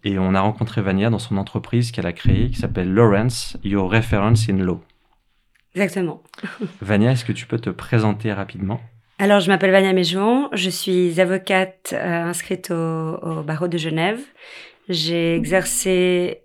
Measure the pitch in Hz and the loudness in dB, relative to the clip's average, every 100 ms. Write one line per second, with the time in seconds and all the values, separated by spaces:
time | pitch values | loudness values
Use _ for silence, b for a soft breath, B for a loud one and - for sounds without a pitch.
0 | 101 98 92 95 101 110 117 - 98 95 | 0 0 2 2 2 0 -4 -2 0 0
1 | 110 110 - 98 98 - - 120 120 - | 2 0 -2 -4 -2 -6 -2 -2 -2 -4
2 | 87 - - 95 113 - - - 90 98 | -6 0 2 2 2 -2 -4 -2 0 4
3 | 117 98 120 117 - - 101 101 92 110 | 6 6 2 -2 -8 -8 -2 0 2 2
4 | 110 104 104 113 110 95 90 85 - _ | 2 2 4 4 4 0 0 -2 -8 _
5 | _ _ _ _ _ _ _ 175 196 190 | _ _ _ _ _ _ _ -4 -2 -2
6 | 175 - _ - 196 - 202 - 98 104 | -4 -6 _ -14 -12 -10 -12 -10 0 2
7 | 117 127 - 107 - 117 104 90 - 117 | 4 2 -2 -8 -4 -6 -4 -8 -2 2
8 | 107 101 110 98 95 92 95 - - _ | 2 0 -4 -6 -8 -8 -6 -6 -10 _
9 | _ - 202 202 180 190 190 190 190 185 | _ -2 4 4 4 2 4 4 4 2
10 | 170 185 208 247 285 208 185 175 - 180 | 2 0 2 2 0 -2 -4 -4 -2 2
11 | 180 165 175 190 185 190 190 - - - | 2 2 2 0 0 0 0 -6 -8 -6
12 | - 170 170 175 - 180 - 170 165 160 | -2 -2 -4 -6 -6 -8 -4 -4 -2 -2
13 | 160 - 170 160 151 156 175 170 160 156 | -4 -6 -6 -6 -4 -4 -2 -2 -2 -2
14 | 175 226 285 B B B B B - 175 | -2 -2 -10 B B B B B -6 -4
15 | 160 170 165 165 151 190 180 - 190 185 | -2 0 0 0 0 0 0 -4 0 2
16 | 180 180 180 - | 2 2 -2 -6